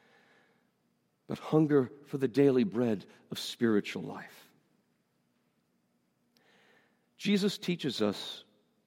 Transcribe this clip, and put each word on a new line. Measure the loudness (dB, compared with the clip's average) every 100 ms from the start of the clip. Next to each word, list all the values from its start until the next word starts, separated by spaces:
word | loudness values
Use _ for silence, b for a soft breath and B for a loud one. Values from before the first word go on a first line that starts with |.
| b b b b b b b b _ _ _ _ -12
but | -10
hunger | 0 2 4 4 2 -6 -10
for | -4
the | -2
daily | 4 4 6
bread | 2 0 0 -2 -6 b b
of | -10
spiritual | -10 -2 2 2 0 -6
life. | -10 -12 -16 -20 -20 _ _ _ _ _ _ _ _ _ _ _ _ _ _ _ _ _ _ _ b b b b b b b -8
Jesus | 0 2 0 -2
teaches | -4 -4 -4 -2
us, | -2 -2 -8 -14 -20 _ _ _